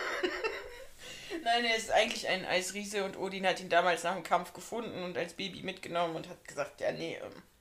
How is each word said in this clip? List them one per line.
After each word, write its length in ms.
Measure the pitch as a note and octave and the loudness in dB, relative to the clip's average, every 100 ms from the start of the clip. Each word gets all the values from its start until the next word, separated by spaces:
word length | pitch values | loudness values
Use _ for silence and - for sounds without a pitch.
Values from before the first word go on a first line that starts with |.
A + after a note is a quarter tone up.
| - - - F#4 | -4 -2 -2 -2
<laughs> 1000 | A4+ B4 C5 A#4+ C5 - - - - E4+ | -2 -4 -8 -12 -14 -14 -14 -12 -8 -2
Nein, 220 | A#3 A#3+ | 2 4
er 120 | A#3+ A3 | 4 2
ist 140 | - | 4
eigentlich 380 | E3 A3+ - - | 6 6 2 0
ein 160 | F#3 | 0
Eisriese 600 | - F3+ F#3 G3+ G3+ G#3 | 2 0 0 -4 -2 -2
und 120 | F#3+ - | -2 -2
Odin 300 | F#3 F#3+ F#3+ | -4 0 2
hat 140 | E3+ | 2
ihn 80 | F3+ | 4
damals 340 | E3+ F3+ E3 | 6 6 4
nach 120 | E3+ | 2
dem 80 | F#3+ | -2
Kampf 300 | - F3 F3 | 2 2 2
gefunden 500 | - - A3+ A3 - | -10 -8 -6 -6 -6
und 140 | F3+ E3+ | -4 -2
als 180 | F3 | -4
Baby 280 | - F#3+ - | -4 -8 -6
mitgenommen 540 | F3 F#3 - E3+ E3+ D#3+ | -8 -8 -4 0 0 -2
und 120 | F3+ | -8
hat 180 | F3 - | -12 -10
gesagt, 340 | - C#3 - | -6 -4 -2
ja, 120 | - | -2
nee, 260 | - E3 A2+ | -2 -4 -6
ähm, 200 | G2+ - - _ | -8 -12 -20 _